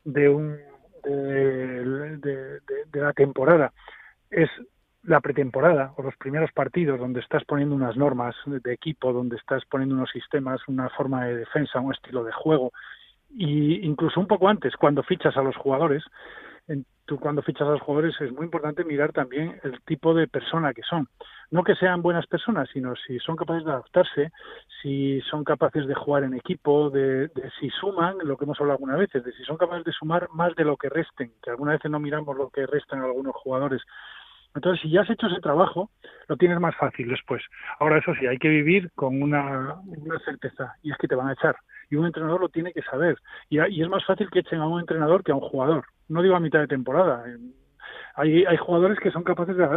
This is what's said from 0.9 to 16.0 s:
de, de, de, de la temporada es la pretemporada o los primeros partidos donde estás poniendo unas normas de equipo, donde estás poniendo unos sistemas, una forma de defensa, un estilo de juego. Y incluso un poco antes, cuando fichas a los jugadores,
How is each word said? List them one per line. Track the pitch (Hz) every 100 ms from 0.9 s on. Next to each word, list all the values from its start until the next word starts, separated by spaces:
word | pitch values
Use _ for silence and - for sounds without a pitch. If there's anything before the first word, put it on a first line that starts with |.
| - 139
de, | 143 139 139 135 131 127 127 123 135 147 156
de, |
de, | 143 135 135 143 - 135 156
de | 147
la | 147
temporada | 139 139 131 131 170 135 - - - - _ _
es | 202 160 - 247 _ _ _ -
la | 151
pretemporada | 143 143 135 131 156 156 135 -
o |
los | 135 -
primeros | 135 147 160
partidos | - 135 180 160 131
donde | 127 123
estás | - 156
poniendo | - 147 143 139
unas | 127 113
normas | 143 127 120 117 -
de | 139 123
equipo, | 123 160 151 127
donde | 123 123 117
estás | - 135 -
poniendo | 139 135 135
unos | 127
sistemas, | 120 - 147 131 131 -
una | 131 127
forma | - 139 131 123
de | 120
defensa, | 113 156 143 131
un | 135
estilo | 131 - 127
de | 113
juego. | 113 160 156 127 - - - _ _ _
Y | 269 160 147 147 175 175
incluso | 147 160 -
un | 190
poco | 202 185
antes, | 214 131 -
cuando | 151 143
fichas | - 180 156 139
a |
los | 135 123
jugadores, | 139 135 165 143